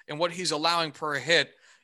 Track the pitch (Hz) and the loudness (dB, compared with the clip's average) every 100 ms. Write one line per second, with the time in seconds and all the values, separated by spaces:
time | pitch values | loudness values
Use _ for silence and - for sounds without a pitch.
0 | - 151 175 170 175 151 165 170 160 - | -12 -2 -2 -2 -4 0 2 2 0 -4
1 | 151 143 127 165 135 - - - | -4 -4 2 2 2 -6 -20 -20